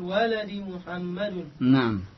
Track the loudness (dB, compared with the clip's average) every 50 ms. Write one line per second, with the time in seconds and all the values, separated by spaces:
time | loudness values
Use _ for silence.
0 | -4 0 4 4 4 4 4 0 -2 -4 -6 -6 -6 -6 -8 -8 -6 -6 -4 -4
1 | -2 -2 -2 -2 -2 -2 -2 -4 -6 -8 -4 2 2 4 4 4 2 0 0 -2
2 | -4 -8 -14